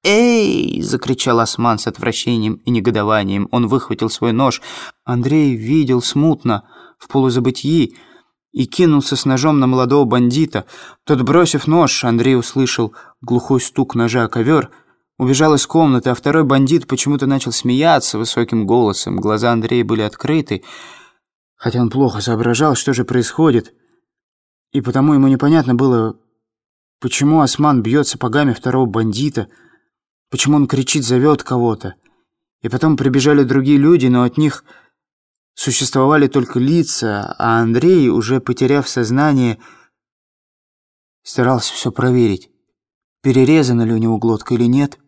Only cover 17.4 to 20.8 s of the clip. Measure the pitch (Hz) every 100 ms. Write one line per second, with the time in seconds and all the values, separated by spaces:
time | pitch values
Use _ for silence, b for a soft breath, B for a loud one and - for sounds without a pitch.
17.4 | 123 - 123 127 165 147 - 107 113 -
18.4 | 117 110 98 120 110 92 - 95 101 107
19.4 | 117 117 110 123 113 113 104 - - 156
20.4 | 143 98 B B